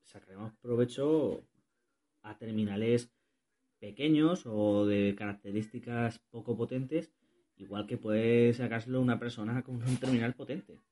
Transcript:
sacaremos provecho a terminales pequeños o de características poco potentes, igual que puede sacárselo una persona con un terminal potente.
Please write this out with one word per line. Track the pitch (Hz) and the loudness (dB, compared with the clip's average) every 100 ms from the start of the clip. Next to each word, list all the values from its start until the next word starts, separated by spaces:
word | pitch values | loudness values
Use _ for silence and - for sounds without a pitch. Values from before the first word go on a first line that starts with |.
sacaremos | - 98 - 95 113 - | -20 -20 -20 -12 -12 -10
provecho | 123 120 123 127 143 156 120 78 - _ _ _ _ _ _ _ | -2 2 2 2 2 2 2 -2 -10 _ _ _ _ _ _ _
a | 107 104 | -18 -12
terminales | 110 107 104 101 113 120 120 _ _ _ _ _ _ _ | -4 -2 0 0 2 2 0 _ _ _ _ _ _ _
pequeños | 104 107 151 151 160 180 | -16 -4 2 4 4 2
o | 123 107 104 101 104 | -2 2 4 4 4
de | 101 101 101 | 4 2 0
características | 104 101 101 104 107 120 120 120 117 - _ | -6 -8 -6 -6 -6 -10 -6 -2 -2 -4 _
poco | 117 120 110 | -12 -6 -4
potentes, | 113 131 131 156 165 _ _ _ _ _ | -2 -4 -2 -4 -4 _ _ _ _ _
igual | 92 101 104 | -10 -8 -6
que | 120 | -6
puede | 113 107 113 120 117 | 0 2 6 6 6
sacárselo | 120 117 113 120 127 | 4 -2 -4 -2 0
una | 123 113 | 2 0
persona | 120 117 107 123 | -4 -6 -4 -4
con | 131 123 | -6 -6
un | 123 123 | -2 -2
terminal | 131 123 117 | 0 0 0
potente. | - - - - - _ | -4 -10 -10 -10 -20 _